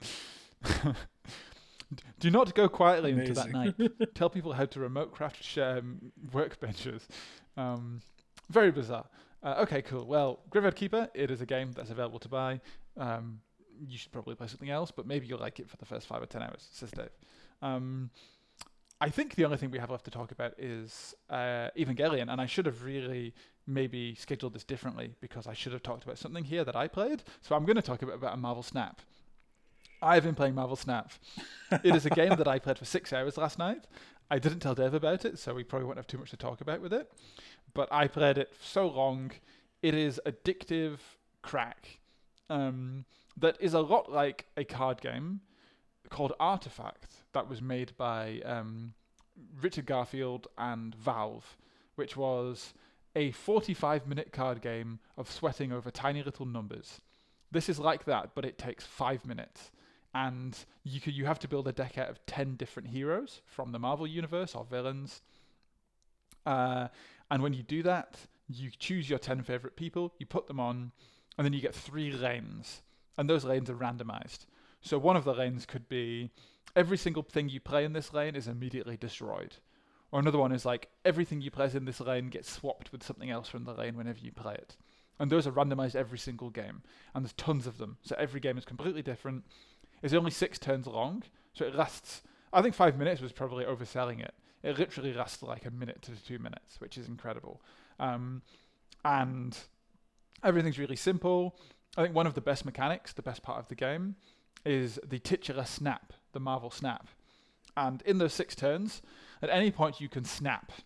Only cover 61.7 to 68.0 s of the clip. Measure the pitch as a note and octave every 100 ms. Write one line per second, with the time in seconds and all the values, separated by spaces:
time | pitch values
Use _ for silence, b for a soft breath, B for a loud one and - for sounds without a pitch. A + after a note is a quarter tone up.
61.7 | B2+ C3 - C3 - - - C3+ B2+ B2
62.7 | - A#2 B2+ C#3 F3+ C4+ - - - B2
63.7 | A#2 B2 D3 D#3 E3 D#3+ F3 F#3 A#2+ A#2+
64.7 | B2 B2+ C3+ C#3 - b b b b _
65.7 | _ _ _ _ _ _ - - C3 B2+
66.7 | B2+ B2 B B B B C#3 C#3+ C3 A#2
67.7 | D#3 E3+ F3+